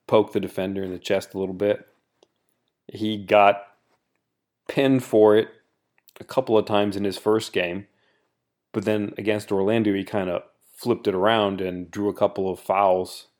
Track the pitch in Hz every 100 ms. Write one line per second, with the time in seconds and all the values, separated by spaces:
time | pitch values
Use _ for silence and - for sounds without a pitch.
0 | - 110 104 104 92 - 95 95 92 90
1 | - 98 - 95 95 92 104 - - _
2 | _ _ _ _ _ _ _ _ - 104
3 | 107 107 98 104 101 101 - _ _ _
4 | _ _ _ _ _ _ - - 135 131
5 | - 110 107 107 - - _ _ _ _
6 | _ - - - 131 110 107 104 104 98
7 | 101 92 107 110 - 95 87 92 101 _
8 | _ _ _ _ _ _ _ 110 104 107
9 | 101 - 104 104 - 98 98 113 107 98
10 | 92 107 92 87 - _ _ - 123 104
11 | 104 95 104 113 101 95 92 90 87 104
12 | 101 92 101 - 95 90 - 196 196 185
13 | 185 - - _